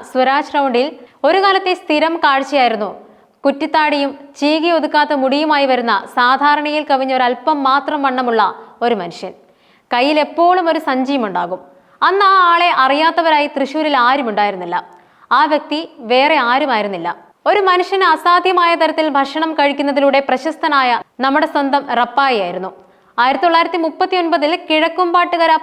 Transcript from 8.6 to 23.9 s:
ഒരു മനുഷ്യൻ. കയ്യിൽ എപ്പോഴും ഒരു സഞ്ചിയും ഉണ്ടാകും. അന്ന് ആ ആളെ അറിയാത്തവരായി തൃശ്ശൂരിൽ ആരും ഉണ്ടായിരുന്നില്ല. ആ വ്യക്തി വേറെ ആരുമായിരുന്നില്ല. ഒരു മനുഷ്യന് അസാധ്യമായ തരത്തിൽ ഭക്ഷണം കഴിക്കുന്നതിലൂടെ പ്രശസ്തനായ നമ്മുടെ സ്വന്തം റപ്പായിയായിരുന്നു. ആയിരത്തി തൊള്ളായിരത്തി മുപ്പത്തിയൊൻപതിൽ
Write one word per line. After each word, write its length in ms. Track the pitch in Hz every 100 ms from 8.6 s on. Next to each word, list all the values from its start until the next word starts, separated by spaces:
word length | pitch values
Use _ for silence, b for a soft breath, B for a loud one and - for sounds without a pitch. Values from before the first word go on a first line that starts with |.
| B -
ഒരു 140 | 233 214
മനുഷ്യൻ. 380 | 175 - 185 - _ b b b _
കയ്യിൽ 260 | 247 277 302
എപ്പോഴും 500 | 285 294 339 370 330
ഒരു 100 | 320
സഞ്ചിയും 460 | 311 262 254 285 214
ഉണ്ടാകും. 340 | 175 175 185 - b b b
അന്ന് 240 | 302 381 392
ആ 280 | 381 349
ആളെ 180 | 339 349
അറിയാത്തവരായി 760 | 311 262 285 320 330 330 302 294
തൃശ്ശൂരിൽ 500 | 285 269 302 311 277
ആരും 320 | 240 277 240
ഉണ്ടായിരുന്നില്ല. 560 | 208 208 190 175 175 - b b b b
ആ 140 | 240 302
വ്യക്തി 440 | 302 302 294 330 -
വേറെ 380 | 226 247 285 311
ആരുമായിരുന്നില്ല. 800 | 240 254 294 226 202 185 170 - - _ 285
ഒരു 140 | 392
മനുഷ്യന് 440 | 381 359 359 381
അസാധ്യമായ 720 | 359 320 349 349 370 359 339 339
തരത്തിൽ 340 | 320 320 311
ഭക്ഷണം 440 | 277 277 311 320
കഴിക്കുന്നതിലൂടെ 680 | 311 285 285 285 277 277 269
പ്രശസ്തനായ 840 | 277 262 320 311 330 277 254 233 - -
നമ്മുടെ 280 | 262 294 311
സ്വന്തം 380 | 311 277 277 -
റപ്പായിയായിരുന്നു. 960 | 240 240 277 277 233 180 180 185 - b b b -
ആയിരത്തി 240 | 247 269
തൊള്ളായിരത്തി 340 | 349 330 339 349
മുപ്പത്തിയൊൻപതിൽ 840 | 320